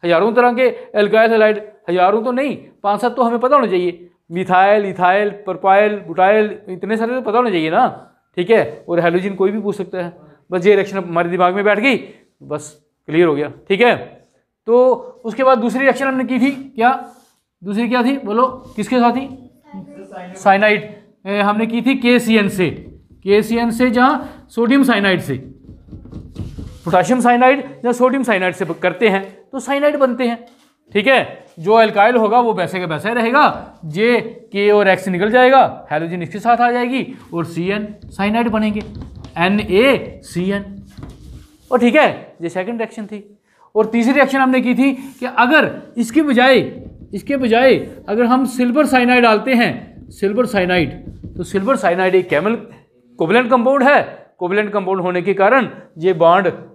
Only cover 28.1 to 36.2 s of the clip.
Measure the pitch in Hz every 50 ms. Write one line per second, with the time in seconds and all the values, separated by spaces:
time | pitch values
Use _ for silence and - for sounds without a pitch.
28.1 | 254 277 254 247 220 185 185 185 175 - 196 160 170 - - 180 175 180 240 220
29.1 | 190 196 190 - - - - _ - 269 262 - 277 277 285 294 294 285 269 254
30.1 | 240 233 262 233 233 226 - - _ _ _ _ _ _ _ _ - 202 214 254
31.1 | 269 240 156 - - - - _ _ - 160 175 220 226 226 214 - 202 202 220
32.1 | 247 240 220 208 208 247 240 233 214 180 180 160 - 185 180 175 165 147 - 202
33.1 | 233 247 226 226 240 285 294 226 - - - - - _ - 160 147 175 214 233
34.1 | 240 226 - - - - - - - 196 202 208 208 208 202 190 190 180 185 202
35.1 | 185 175 185 220 214 247 254 254 269 262 220 139 127 - - - 151 151 160 170
36.1 | 175 180